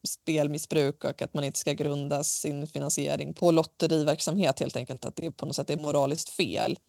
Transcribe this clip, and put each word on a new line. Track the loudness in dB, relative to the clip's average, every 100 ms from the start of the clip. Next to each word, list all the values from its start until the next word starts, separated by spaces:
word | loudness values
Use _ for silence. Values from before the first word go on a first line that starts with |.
| -8
spelmissbruk | -6 -2 0 0 -2 0 2 2 0
och | -4 -4
att | -4
man | -4
inte | -2 -2
ska | -2
grunda | 0 0 -2 -2 -2
sin | 0 -2 -2 -4 -6
finansiering | -4 -2 -2 -2 -2 -4
på | 2 6
lotteriverksamhet | 6 4 0 2 4 2 2 0 2 2 2
helt | -2 -4
enkelt, | -6 -8 -8
att | -6
det | -8
på | -6 -6
något | -4
sätt | -4
är | -4
moraliskt | 0 2 2 0 -4
fel. | -2 -2 0 -2 -4